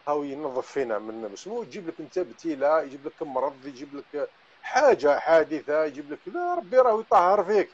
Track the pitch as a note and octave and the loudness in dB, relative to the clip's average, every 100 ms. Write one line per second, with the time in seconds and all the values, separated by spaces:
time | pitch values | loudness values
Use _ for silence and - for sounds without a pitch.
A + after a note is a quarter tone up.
0 | D3 D3 C#3+ C#3 D3 B2+ - C#3 A#2+ G#2 | -4 -2 -4 -6 -6 -6 -4 -4 -2 -4
1 | A2 A2+ G#2 G2 F#3 A#3+ G3+ G3 E3 - | -6 -10 -10 -10 -10 -10 -10 -12 -12 -12
2 | D3 F#3 F3+ - E3+ C3+ C#3+ D#3+ C#3+ C#3 | -8 -6 -6 -6 -8 -2 0 0 -2 -10
3 | D3 - D3+ C3 C#3 C3+ C#3 B2+ C#3+ C#3+ | -14 -10 -6 -4 -4 -6 -14 -14 -14 -14
4 | - D3 C3 _ _ _ - B3+ C#4+ G3 | -10 -8 -8 _ _ _ -4 2 4 6
5 | D3 C3+ D3+ E3 D3 D3+ C#3+ D#3 D#3 C3+ | 4 2 4 4 4 -2 -2 -2 -2 -6
6 | C#3+ C#3 F3+ E4 F4 F4 F3+ B3+ B3 A3 | -12 -14 -10 -6 -4 -4 2 4 6 2
7 | A3 G#3 F3+ G#3 F3+ G#3 - | 4 6 6 4 4 2 0